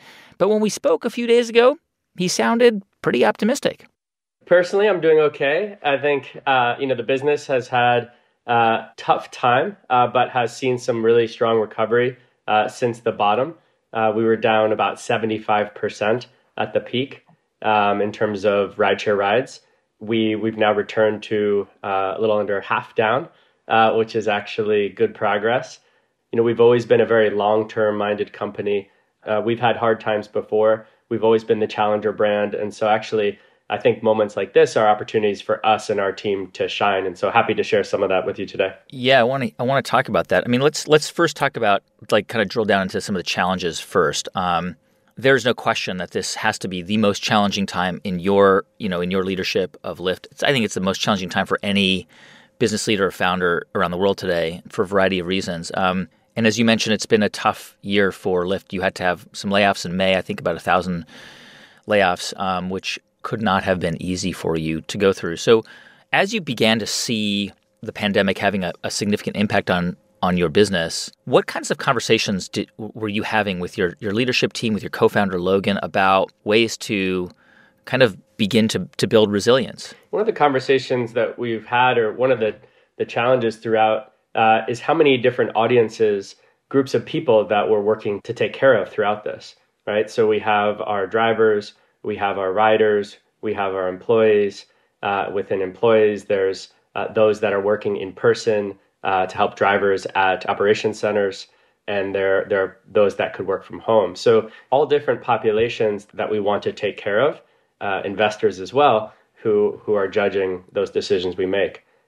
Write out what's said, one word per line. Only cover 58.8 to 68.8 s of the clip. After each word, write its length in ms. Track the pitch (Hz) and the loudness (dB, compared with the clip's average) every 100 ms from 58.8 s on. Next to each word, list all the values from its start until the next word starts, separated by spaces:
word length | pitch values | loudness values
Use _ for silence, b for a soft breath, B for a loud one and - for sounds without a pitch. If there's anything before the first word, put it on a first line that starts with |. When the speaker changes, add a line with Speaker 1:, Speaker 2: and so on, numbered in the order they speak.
Speaker 1:
had 140 | 95 - | -4 -2
to 80 | |
have 260 | 90 82 - | -2 -2 -6
some 180 | - 101 | -10 -2
layoffs 340 | 101 101 98 87 | 2 2 0 -4
in 100 | 92 | -2
May, 220 | 95 92 | 2 0
I 60 | |
think 160 | - 101 | -2 -6
about 160 | 90 80 | -4 -4
a 40 | |
thousand 460 | - 90 90 85 - B B B B B B B - | 0 0 0 -6 -8 B B B B B B B 0
layoffs, 480 | 104 92 90 - - | 2 2 0 -6 -6
um, 320 | 95 90 92 | -4 -4 -4
which 260 | 95 - - _ _ | -8 -8 -12 _ _
could 180 | - 110 | -10 -4
not 240 | 101 95 | 0 0
have 160 | 98 90 | 0 -2
been 220 | 87 80 | -2 -4
easy 300 | 90 90 92 | -6 -4 -4
for 260 | - 85 82 | -4 -4 -2
you 240 | 80 80 | -2 -6
to 160 | - 104 | -6 0
go 160 | 98 | 2
through. 220 | - 87 80 | 2 -4 -2
So 280 | 127 113 - B B B B | 4 4 2 B B B B
as 220 | 147 196 | 0 0
you 80 | 220 | -2
began 380 | 139 113 110 113 | -4 0 2 2
to 80 | 98 | -2
see 640 | - - 110 104 101 98 - _ - | -6 -4 -2 -2 -2 -4 -10 _ -18
the 120 | 107 | -14
pandemic 460 | - 104 101 98 92 | -6 0 2 2 2
having 240 | 101 98 | 0 0
a, 100 | 87 - | -4 -6